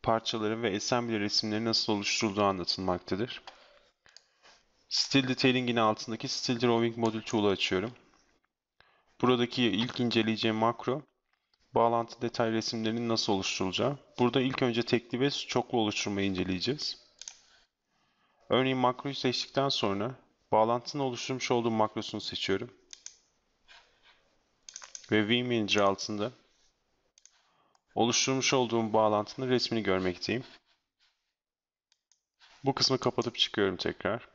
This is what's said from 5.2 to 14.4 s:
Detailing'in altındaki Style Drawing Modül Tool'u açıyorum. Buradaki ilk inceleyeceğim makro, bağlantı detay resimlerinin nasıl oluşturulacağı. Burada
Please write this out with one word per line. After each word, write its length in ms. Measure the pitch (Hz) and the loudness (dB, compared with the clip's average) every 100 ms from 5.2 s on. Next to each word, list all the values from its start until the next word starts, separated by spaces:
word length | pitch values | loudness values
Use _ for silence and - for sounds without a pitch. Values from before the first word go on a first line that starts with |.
| 131 | 2
Detailing'in 480 | 127 135 127 123 117 | 2 2 4 0 2
altındaki 520 | 110 107 - 110 131 | 2 2 -4 -8 -6
Style 340 | - - 120 | -6 -2 0
Drawing 360 | 123 117 117 117 | 2 4 2 2
Modül 240 | 113 110 | 0 0
Tool'u 260 | - 113 104 | -2 2 2
açıyorum. 420 | 95 - 95 110 123 _ _ _ _ _ _ _ _ _ _ _ _ | 2 0 0 -2 -8 _ _ _ _ _ _ _ _ _ _ _ _
Buradaki 420 | 123 127 120 - | 2 4 2 2
ilk 360 | 120 95 120 - | 2 2 -2 -2
inceleyeceğim 560 | 120 113 110 107 113 110 | 0 2 2 0 0 2
makro, 460 | 113 117 - 139 - _ _ _ _ _ _ 113 | 0 0 -4 -4 -8 _ _ _ _ _ _ 2
bağlantı 460 | 117 117 117 - | 4 2 -2 -6
detay 300 | 117 - 113 | -6 0 0
resimlerinin 580 | 113 107 117 110 117 117 | 0 -2 -2 -2 -2 0
nasıl 240 | 113 - | -2 0
oluşturulacağı. 640 | 98 95 - 95 92 113 143 - - | 0 0 -2 -2 0 -2 -2 -12 0
Burada 220 | 123 135 | 2 2